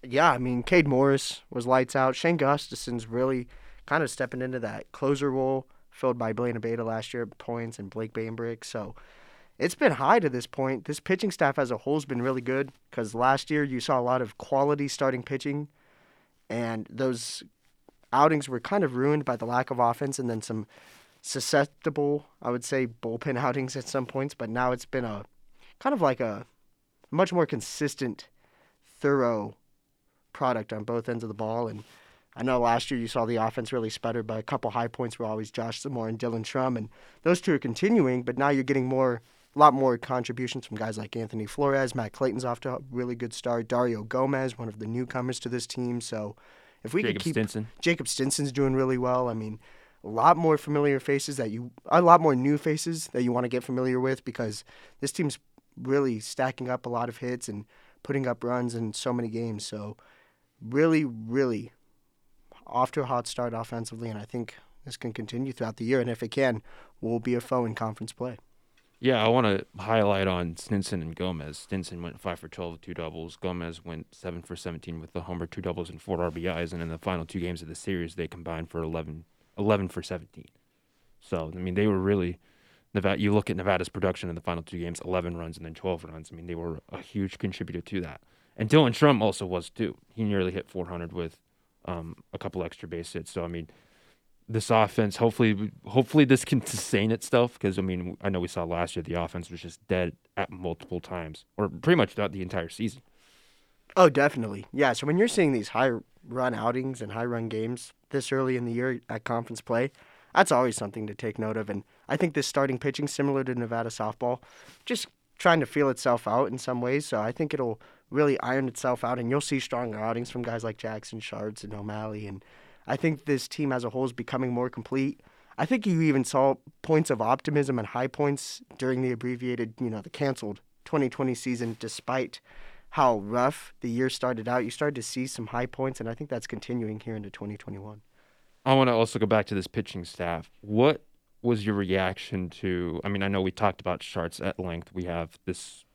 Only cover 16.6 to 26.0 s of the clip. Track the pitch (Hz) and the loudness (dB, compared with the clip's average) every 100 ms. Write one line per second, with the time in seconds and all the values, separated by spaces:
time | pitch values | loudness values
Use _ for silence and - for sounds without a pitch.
16.6 | 117 113 104 113 131 120 117 - - _ | -2 -4 -6 -2 -2 -2 -6 -10 -14 _
17.6 | _ _ _ _ _ 127 151 156 135 127 | _ _ _ _ _ 6 8 6 0 -6
18.6 | - 202 165 123 135 151 139 120 113 120 | -2 2 2 2 2 2 0 -2 0 0
19.6 | 127 123 120 117 143 139 123 113 - 110 | 0 2 2 2 -2 -2 -2 -2 -4 -6
20.6 | 104 - - - _ _ - 139 - 147 | -6 -14 -20 -20 _ _ -8 -6 2 4
21.6 | 143 _ - 151 143 147 - _ 120 123 | 4 _ -4 0 0 0 -4 _ -4 -2
22.6 | 120 135 127 117 117 117 147 123 131 139 | 0 0 0 -4 -6 -4 -2 0 2 0
23.6 | 131 135 123 139 123 135 135 - 117 117 | -4 -6 -4 -4 -2 -4 -4 -6 -6 0
24.6 | 127 127 - 131 120 104 101 _ - - | 0 0 -4 -4 -4 -8 -12 _ -20 -20
25.6 | - - 269 277 | -20 -4 -2 4